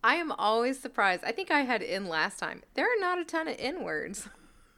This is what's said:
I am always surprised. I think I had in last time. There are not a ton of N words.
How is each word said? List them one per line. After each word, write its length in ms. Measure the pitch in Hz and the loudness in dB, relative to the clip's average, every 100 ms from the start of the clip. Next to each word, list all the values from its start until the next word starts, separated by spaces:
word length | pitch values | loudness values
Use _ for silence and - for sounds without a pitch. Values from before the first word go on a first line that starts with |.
I 120 | 226 311 | 4 4
am 160 | 320 | 0
always 480 | - 208 220 240 269 | 0 2 4 2 -2
surprised. 440 | - - 196 180 | -6 2 2 2
I 80 | - | -2
think 180 | 233 370 | -4 2
I 100 | 302 | 2
had 200 | 262 226 | 4 0
in 240 | 175 190 196 | -2 -4 -2
last 320 | 160 175 - | 0 0 -2
time. 240 | 175 - - | -8 -8 -8
There 120 | - 370 | 0 2
are 140 | 480 | 2
not 200 | 359 359 | 0 -2
a 60 | 339 | -2
ton 220 | 330 320 | -4 -4
of 80 | - | -4
N 240 | 247 349 | -4 -4
words. 440 | 208 151 - 196 - - - - _ | -4 -4 -4 -8 -12 -18 -20 -20 _